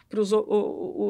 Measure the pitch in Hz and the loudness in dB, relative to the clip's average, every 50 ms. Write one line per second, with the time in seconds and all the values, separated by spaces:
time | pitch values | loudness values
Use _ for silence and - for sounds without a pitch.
0 | _ _ - 214 208 190 214 214 214 - - 214 - - - - - 185 - - | _ _ -2 -2 0 2 2 2 2 2 2 0 2 0 -4 -6 -6 -6 -4 -2
1 | 208 202 | -2 0